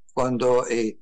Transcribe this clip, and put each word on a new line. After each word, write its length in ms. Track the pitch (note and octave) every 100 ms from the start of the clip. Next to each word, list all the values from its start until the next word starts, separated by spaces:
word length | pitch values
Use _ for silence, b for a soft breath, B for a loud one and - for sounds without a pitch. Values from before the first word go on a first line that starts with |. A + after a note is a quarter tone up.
| - -
cuando, 520 | B2+ B2 B2+ B2 B2
eh, 300 | A#2 A2 G2+